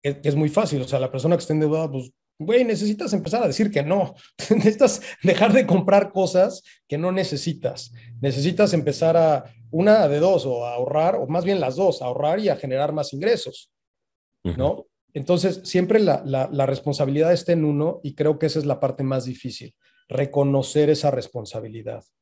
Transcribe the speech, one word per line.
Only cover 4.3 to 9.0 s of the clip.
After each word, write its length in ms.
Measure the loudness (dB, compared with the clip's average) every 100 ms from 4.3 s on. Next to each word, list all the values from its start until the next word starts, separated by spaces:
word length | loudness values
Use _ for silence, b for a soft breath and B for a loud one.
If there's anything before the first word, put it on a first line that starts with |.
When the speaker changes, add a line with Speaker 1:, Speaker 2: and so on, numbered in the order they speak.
| -16
Speaker 1:
<laughs> 120 | 0
Necesitas 520 | 2 2 4 2 2 B B
dejar 320 | 0 4 4
de 120 | 4 4
comprar 460 | 2 4 4 4
cosas 520 | -2 0 2 2 0 b b _
que 80 | -4
no 160 | -2
necesitas. 800 | -2 -2 -4 -6 -4 -6 -6 -16 B B -4
Necesitas 540 | -4 0 -2 2 2
empezar 420 | 2 0 0